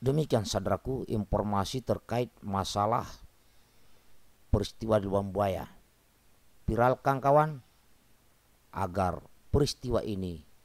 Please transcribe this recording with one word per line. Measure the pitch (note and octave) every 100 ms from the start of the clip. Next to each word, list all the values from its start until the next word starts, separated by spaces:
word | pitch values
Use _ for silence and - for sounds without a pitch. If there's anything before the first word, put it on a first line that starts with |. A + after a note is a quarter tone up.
demikian, | B2+ D3 D3 A#2+ G2
saudaraku, | G#2 F#2+ F#2+ B2 C3 -
informasi | A2 G2 G2+ G#2 G2+ F#2+ C3
terkait | - G#2 - A#2 B2 -
masalah | G2+ G2 F#2+ G2+ G#2 A#2+ - - - _ _ - _ - - - - - - - -
peristiwa | A2 G2+ - A2 G#2+
di | G2
Lubang | G2 G2
Buaya. | F#2 G2+ E2+ - - _ _ _ _ _ _ - - -
Viralkan, | A2 B2 B2+ C#3 C3+
kawan, | C3+ D3+ D#3 C#3+ - _ _ - _ _ _ _ _ _ _
agar | - F#2+ F#2 F#2 D#2 - - -
peristiwa | C#3+ C#3 - B2+ A#2
ini | - G2 F#2 D#2+ - -